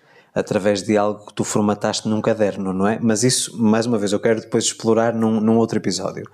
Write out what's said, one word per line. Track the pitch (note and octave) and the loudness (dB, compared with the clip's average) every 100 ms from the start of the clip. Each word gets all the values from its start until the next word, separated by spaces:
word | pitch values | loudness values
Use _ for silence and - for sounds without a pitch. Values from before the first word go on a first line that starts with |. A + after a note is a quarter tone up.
| _ - _ | _ -20 _
através | - - G2+ G2+ G2 | -6 -2 0 0 0
de | A2 G#2 | 2 2
algo | G#2 G#2 - | 2 -4 -8
que | |
tu | - | -6
formataste | - A2 G#2 G2+ G#2+ - A2 | -2 0 0 0 -2 -2 -2
num | G#2+ | -2
caderno, | A2+ A2 G2+ F#2+ F#2+ | 0 0 0 -2 -4
não | F#2 G2+ | 0 0
é? | A2 | 2
Mas | A2+ G#2+ | 0 2
isso, | B2+ - - A#2 | 2 0 -4 0
mais | G#2+ A2+ | 2 2
uma | A#2 A2 | 2 0
vez, | G2 | 0
eu | G2+ | 0
quero | A#2 A2 | 0 0
depois | - A#2 | -2 -2
explorar | - - A2+ A2 A#2 | -2 -2 2 2 2
num, | A2+ A2 A2 | 0 0 2
num | A2 A2+ | 2 2
outro | A2+ G#2+ | 2 0
episódio. | G2+ F2 F#2+ - - | -2 -4 -6 -8 -14